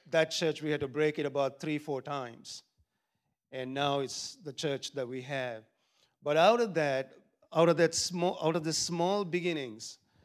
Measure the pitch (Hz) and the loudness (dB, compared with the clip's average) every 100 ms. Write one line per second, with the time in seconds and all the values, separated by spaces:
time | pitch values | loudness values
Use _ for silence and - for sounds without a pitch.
0 | - 165 160 - 165 147 151 147 143 143 | 0 2 2 2 0 0 -2 -2 -2 0
1 | 151 151 143 135 135 135 151 151 151 135 | 2 2 -2 0 0 -2 -6 -4 -4 -6
2 | 131 143 120 113 104 - - _ _ _ | -6 -8 -8 -14 -16 -18 -18 _ _ _
3 | _ _ _ _ _ 131 127 135 143 139 | _ _ _ _ _ -10 -6 -2 0 0
4 | 131 - - - 160 131 156 139 - 143 | -2 -6 -12 -12 -14 -6 -4 -4 -6 -6
5 | 123 127 127 139 123 113 110 _ _ _ | -6 -6 -6 -6 -6 -8 -14 _ _ _
6 | _ _ 143 151 185 240 226 165 147 135 | _ _ 0 6 6 6 2 2 2 0
7 | 135 - _ _ _ 156 170 165 165 - | -4 -12 _ _ _ 4 6 6 4 2
8 | - 175 175 202 156 170 156 156 - 170 | -2 0 -2 0 0 0 -2 -2 -2 0
9 | 175 208 185 175 175 160 131 110 - - | 0 0 -2 -2 -2 -4 -6 -10 -16 -18
10 | _ _ | _ _